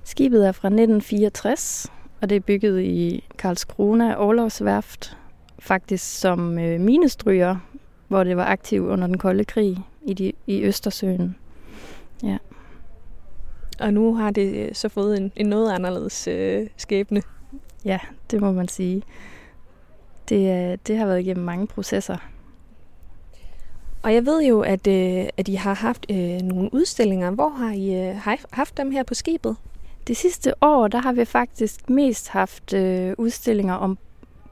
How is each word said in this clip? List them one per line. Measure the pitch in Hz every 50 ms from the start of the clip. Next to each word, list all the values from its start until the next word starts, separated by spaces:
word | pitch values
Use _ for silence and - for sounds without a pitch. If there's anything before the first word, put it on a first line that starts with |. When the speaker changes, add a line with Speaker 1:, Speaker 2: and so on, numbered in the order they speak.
| -
Speaker 1:
Skibet | - - - 277 269 240 220 202
er | 190
fra | 185 - - 196
nitten | 202 214 226 226 220 208
fireogtres, | 202 - 214 208 214 208 - - - 208 269 - - - - - - - - - - - - -
og | - 196
det | 208
er | 202
bygget | 185 - 202 196 208 208 190 185
i | 185 185 180 175 170 170 175 - - - - -
Karlskrona | - 190 175 - - - - - 202 202 220 226 233 226 - 104
Orlogsværft, | 208 208 220 233 233 220 - - - - 196 104 104 - - - - - - - - - - - - - - -
faktisk | - - 190 190 190 - 202 180 - - - -
som, | - 185 180 175 175 170 170 170
øh, | 165 165 170 170
minestryger, | 185 214 254 311 359 269 - - - 214 190 185 175 180 190 185 - - - - - - - _ - -
hvor | 196 190 185
det | 180 180
var | 175 180
aktiv | - 196 190 - - 214 196 180 180
under | 202 190 180
den | 175 185 180
kolde | - 190 185 196 208
krig | - - 220 214 196 185 185 190 - - - 311
i | 285 196
de, | 185 190 190 - - -
i | - 196 196
Østersøen. | 214 196 196 - - 202 196 - - 190 185 180 175 180 185 - - - - - - - - - - - - - - - - -
Ja. | - 208 196 202 - - - - - - - - - - - - - - - - - - - - - - - - - - - -
Speaker 2:
Og | - 214 208
nu | 208 220 226 226
har | 226 214 208
det, | 202 214 196 196 208
øh, | 208 - 214 208
så | - - 214
fået | - 214 196 208 208 202
en, | 190 196 -
en | - 208
noget | 208 208 214 226 220
anderledes, | 196 185 185 180 185 180 - 196 - - - -
øh, | - 180 190 190 190 202 220 214 -
skæbne. | - - - 208 196 202 - 208 202 - - - - - - - 277 - - - - -
Speaker 1:
Ja, | 190 190 180 - - - - - -
det | - 208
må | 202 196
man | 190 185 180 180
sige. | - - 185 180 185 196 - - - - - - - - - - - - - - - - - - - - - - - - - -
Det, | 220 202 190 190 185 180 180 180
øh, | 185 190 -
det | - 214 220
har | 220
været | 196 185 180
igennem | 180 185 185 185 175
mange | 175 175 180 202
processer. | 214 - - 196 - - 202 196 - 185 175 - - - - - - - - - - - - - - - - - - - - - - - - - - - - - - - - - - - -
Speaker 2:
Og | - 226 214
jeg | 233 240
ved | 269 311 320
jo, | 302 269 233 214
at, | - - 196 190 -
øh, | 202 190 190 185 185 185 185 185 - -
at | - 190 196
I | 196
har | 190 190 202 196
haft, | 196 220 233 240 - - -
øh, | 208 190 180 175 175 180
nogle | 180 185 185 180 185 214 -
udstillinger. | 262 349 - - - 233 208 190 185 180 180
Hvor | 190 220 294 311
har | 294 262 240 226
I, | 208 196 190 196 185 185 185 185
øh, | 190 202 -
haf-, | 208 220 285 - -
haft | - 254 285 - -
dem | - 277 277
her | 269 277
på | 254 - 240
skibet? | - - - 330 330 - 226 226 - - - - - - - - - -
Speaker 1:
Det | - 233
sidste | - - 359 349 - - 269 - - -
år, | 302 302 269 226 208
der | 208 240
har | 247 269
vi | 247 240 233
faktisk | - - 247 240 240 - - 226 214 - - - -
mest | 254 269 285 262 220 - - -
haft, | - 190 190 185 - - - -
øh, | - 196 190 185 185 185 185 185 190 -
udstillinger | 226 233 240 - - 247 220 208 202 190 180
om, | 190 196 190 190 - - - - - - - - - - -